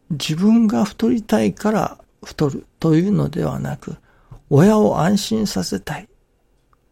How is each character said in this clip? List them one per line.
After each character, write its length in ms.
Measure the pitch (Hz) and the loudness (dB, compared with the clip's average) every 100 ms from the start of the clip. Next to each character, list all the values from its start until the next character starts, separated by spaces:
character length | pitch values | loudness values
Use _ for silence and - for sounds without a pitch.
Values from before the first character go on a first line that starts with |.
| - | -10
自 260 | 143 - 156 | -8 -6 0
分 300 | 208 226 220 | 4 4 4
が 180 | 233 | 2
太 260 | 208 - 226 | -2 -2 -2
り 120 | 247 | -2
た 200 | 202 220 | 0 0
い 120 | 214 | 0
か 160 | - 214 | -2 -2
ら 260 | 214 - - _ _ | -2 -4 -8 _ _
太 260 | - - 147 | -16 -4 -4
る 180 | - - _ | -4 -14 _
と 140 | 160 | 0
い 140 | 156 190 | 2 2
う 40 | |
の 160 | 180 143 | 0 -2
で 160 | 160 | -4
は 140 | 156 139 | -4 -6
な 180 | 139 139 | -8 -10
く、 200 | - - _ _ _ - - | -12 -16 _ _ _ -20 0
親 280 | 139 196 214 | 4 6 6
を 220 | 208 - | 2 2
安 180 | 165 202 | 0 0
心 280 | - 220 208 | -2 -4 -2
さ 180 | 190 | -4
せ 160 | 170 196 | -6 -6
た 180 | - 147 | -8 -12
い。 100 | - _ _ _ _ _ _ _ _ | -14 _ _ _ _ _ _ _ _